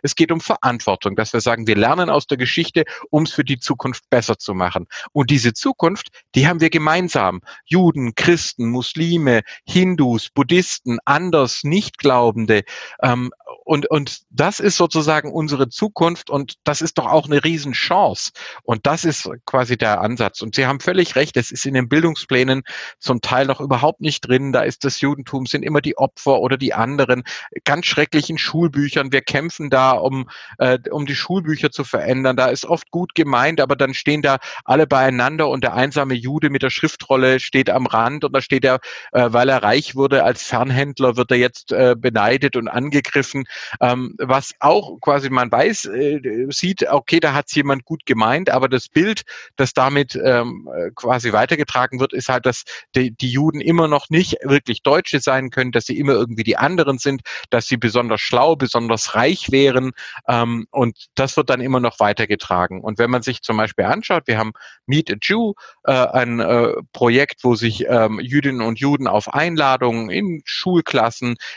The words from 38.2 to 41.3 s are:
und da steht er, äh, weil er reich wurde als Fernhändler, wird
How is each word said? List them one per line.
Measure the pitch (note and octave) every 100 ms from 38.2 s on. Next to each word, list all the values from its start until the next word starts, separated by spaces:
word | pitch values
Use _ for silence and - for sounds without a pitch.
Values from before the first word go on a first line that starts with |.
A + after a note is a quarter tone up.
| C#3+
und | C3+
da |
steht | - C3+
er, | C3 C3 - - -
äh, | B2 A#2+
weil | A#2+ C3+
er | B2+
reich | G#2 C3+ - B2+
wurde | C3+ C3+
als | - B2
Fernhändler, | - A#2 C3 B2+ C#3 B2+ B2+ A#2+
wird | B2